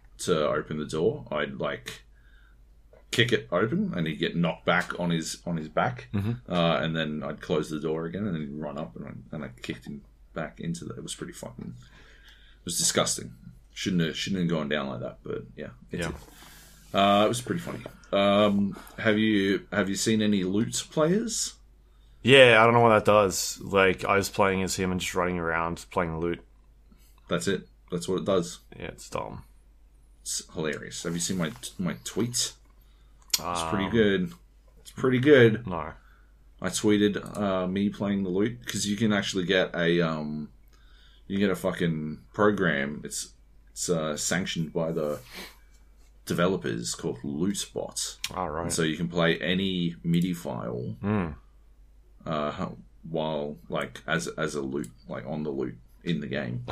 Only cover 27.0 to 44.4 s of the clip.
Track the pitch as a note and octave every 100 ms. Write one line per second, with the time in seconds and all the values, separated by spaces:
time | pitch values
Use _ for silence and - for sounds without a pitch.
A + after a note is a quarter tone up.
27 | - - - F2 F#2+ - - - - F2
28 | F2+ F#2 G2+ F#2+ E2+ - - - E2+ -
29 | - - G#1+ - - - - _ - -
30 | - - - - - - D#2 C#2 - -
31 | E2+ E2+ F2 F#2+ D#2+ - - - F2 C#2
32 | - F#2+ A#2+ A#2+ - - - - - -
33 | - - - - E2 F2 E2 E2 F#2+ A2+
34 | G#2 F#2+ F2 - - _ - - - -
35 | C3 B2+ C#3 C#3 A#2 G#2 F#2+ E2+ D#2 -
36 | - - - - - - F#2 - G#2+ G#2
37 | G#2 F#2 - - G2+ F#2+ F#2 G2 G2+ G2+
38 | G2+ G2 F#2+ F#2 A2+ B2 - G#2+ G2 G#2
39 | A2 G#2 F#2+ F#2+ F2 F#2 E2 E2+ E2+ F2
40 | E2 D#2 D2+ D2+ D2 - - - - -
41 | - - - G2 G2+ F2+ F#2 F2 F2 D#2
42 | D#2 D2+ - - G#2+ G2+ F2+ C#2+ C#2+ D2
43 | - - - - - - - - - E2
44 | D#2 D2 - F2+